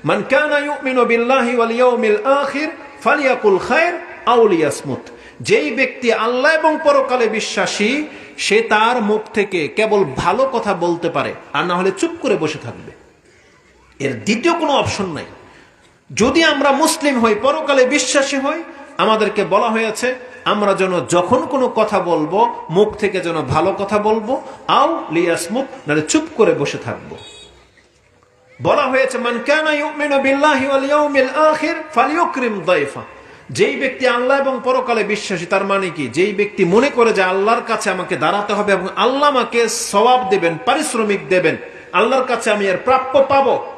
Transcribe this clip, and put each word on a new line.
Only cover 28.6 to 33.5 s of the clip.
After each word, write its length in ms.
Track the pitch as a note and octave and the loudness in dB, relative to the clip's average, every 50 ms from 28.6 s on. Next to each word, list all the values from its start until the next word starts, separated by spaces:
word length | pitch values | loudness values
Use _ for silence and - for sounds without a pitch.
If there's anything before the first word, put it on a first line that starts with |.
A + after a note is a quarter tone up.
বলা 220 | - C4 - D4 C#4 | 0 2 4 4 2
হয়েছে, 340 | B3+ C4 C4 C4 B3+ - | 2 2 2 0 0 -2
"মান 220 | A#3 A#3 B3 A#3+ A#3 - | -4 -2 -2 -4 -2 0
কানা 280 | C#4 D4 D#4 D#4 D#4 D4+ | 2 2 2 2 0 0
ইউমিনু 460 | D4 D4 D#4 D4+ D4 D4 D4 C#4 C4+ | 0 -2 -4 -4 -4 -2 0 0 2
বিল্লাহি 480 | C4+ C4+ C4+ C#4 D4 D#4 C#4+ C4 C4+ | 2 2 2 4 4 2 2 2 0
ওয়াল 160 | C#4+ C#4 C4+ C4+ | 0 0 0 2
ইয়াউমিল 460 | C#4 D4 D4+ D4+ D4 C#4 C4+ B3+ C4 | 2 2 2 2 2 2 2 0 2
আখির 460 | C4 D4+ D#4 D#4 D4+ - D4 E4 E4 D#4+ D#4 - - | 2 2 4 4 2 2 -2 -4 -4 -6 -8 -2 0
ফালইউকরিম 680 | A#3 B3+ C#4 D4+ E4+ E4+ E4 - C4+ B3 A#3 G#3+ G3 D#3 | 0 2 2 2 0 0 0 -2 -2 -2 -2 -4 0 2
দাইফা।" 360 | F3 F3+ D#3 C#3 C3+ - B2+ A2 - - - - - - - - - | 4 4 4 2 -2 -6 -12 -14 -14 -18 -20 -20 -20 -20 -20 -16 -10